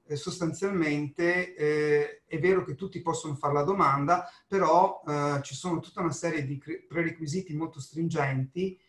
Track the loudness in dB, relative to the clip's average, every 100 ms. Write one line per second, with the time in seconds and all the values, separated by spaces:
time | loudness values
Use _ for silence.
0 | -8 -6 -6 -4 -4 -2 -2 0 0 0
1 | -2 0 2 2 -2 -2 0 2 4 2
2 | 2 -6 -8 0 4 4 2 -6 -8 -6
3 | -4 -2 -4 -4 0 2 2 4 4 4
4 | 4 2 0 -14 -4 2 6 6 6 2
5 | -4 0 0 0 -4 -6 -4 -4 -4 -4
6 | -4 -2 -2 -2 -4 -6 -8 -12 -6 -2
7 | -2 -4 -6 -6 -4 -6 -6 -8 -12 -4
8 | -2 0 -2 -2 -4 -4 -4 -6